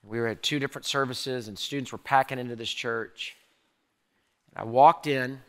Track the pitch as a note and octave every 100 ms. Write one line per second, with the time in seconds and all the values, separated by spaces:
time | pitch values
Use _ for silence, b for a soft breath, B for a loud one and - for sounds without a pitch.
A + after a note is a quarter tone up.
0 | G2+ A#2 A#2 G#2 - D3 C3+ C#3 - C#3
1 | C3+ B2 - B2+ A2 G2 - C#3+ B2 A2
2 | - C3+ C3+ C3 B2 A#2 A2+ - B2 A2+
3 | A2 - - - _ _ _ _ _ _
4 | _ _ _ _ _ - G#2+ A#2+ D3+ E3
5 | D3 C3+ B2+ C3+